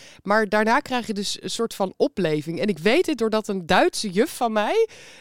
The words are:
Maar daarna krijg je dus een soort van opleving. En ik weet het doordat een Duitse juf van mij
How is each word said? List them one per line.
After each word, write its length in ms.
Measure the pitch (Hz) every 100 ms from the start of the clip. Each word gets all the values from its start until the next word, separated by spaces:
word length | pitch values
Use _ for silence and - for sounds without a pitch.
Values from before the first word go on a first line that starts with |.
| - -
Maar 260 | 190 214 214
daarna 300 | 214 220 262
krijg 260 | - 247 214
je 80 |
dus 280 | 202 196 -
een 80 | 190
soort 240 | - 233
van 200 | - 190 -
opleving. 640 | 285 - 165 151 160 165
En 60 | 214
ik 120 | 156
weet 280 | 190 294 359
het 120 | 277
doordat 300 | 220 220 -
een 180 | 190 160
Duitse 440 | 190 339 - 214
juf 260 | 175 302 -
van 160 | 233
mij 360 | 214 220 403 453 - - -